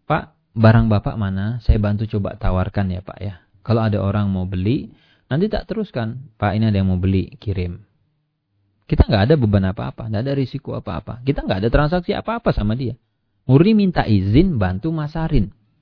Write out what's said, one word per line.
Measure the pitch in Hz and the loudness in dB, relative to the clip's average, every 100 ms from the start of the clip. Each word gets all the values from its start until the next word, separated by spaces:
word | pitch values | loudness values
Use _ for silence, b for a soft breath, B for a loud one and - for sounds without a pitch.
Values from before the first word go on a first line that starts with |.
| - | -4
"Pak, | 156 - _ _ 113 | -4 -4 _ _ 4
barang | 113 113 113 | 6 6 4
Bapak | 101 143 117 | 0 -2 -6
mana? | 98 95 104 120 | -4 -4 -6 -6
Saya | - 113 | 0 2
bantu | 104 104 110 | 2 -2 -2
coba | 104 98 - | -4 -4 -4
tawarkan | 95 92 90 - 95 | -2 0 -2 -2 -4
ya, | 90 | -4
Pak, | - - | -10 -12
ya. | 98 92 _ _ - | -12 -12 _ _ -2
Kalau | 113 | 0
ada | 110 101 | 0 0
orang | 98 104 101 | 0 0 0
mau | 95 92 | -2 -4
beli, | 92 95 135 - b b b b | -4 -2 -2 -6 b b b b
nanti | 139 214 | -2 -2
tak | 208 - | -4 -6
teruskan, | 226 208 127 110 123 143 - | -8 -6 -6 -6 -8 -14 -4
'Pak, | 104 | -2
ini | 104 110 | 2 2
ada | 101 | 2
yang | 95 | 2
mau | 90 | 2
beli, | 95 95 - - | 2 0 -2 -8
kirim.'" | 104 92 87 87 - _ _ _ _ _ _ _ _ _ - | -6 -4 -6 -8 -18 _ _ _ _ _ _ _ _ _ -4
Kita | 151 - | 2 4
nggak | 101 110 | 4 4
ada | 156 | 4
beban | 107 101 95 | 4 2 0
apa-apa, | 92 127 - 113 | -4 -10 -10 -8
nggak | 110 | -6
ada | 135 139 | -4 -4
risiko | 127 - - 113 | -4 -8 -10 -10
apa-apa. | - 92 - 117 131 | -8 -10 -10 -8 -4
Kita | 143 | -4
nggak | 302 95 113 | -2 -2 2
ada | |
transaksi | 143 147 180 175 | 2 2 -2 -2
apa-apa | - - 233 - | -6 -4 -4 -2
sama | - 208 139 | 0 -2 -2
dia. | 127 - _ _ _ _ - | -6 -8 _ _ _ _ 4
Murni | 135 185 | 6 6
minta | 220 196 160 107 | 4 2 0 2
izin, | 101 98 120 190 131 | 2 4 4 4 2
bantu | 92 92 160 | -2 -2 -4
masarin. | 160 147 165 160 139 95 - _ _ | -4 -6 -4 0 0 0 -6 _ _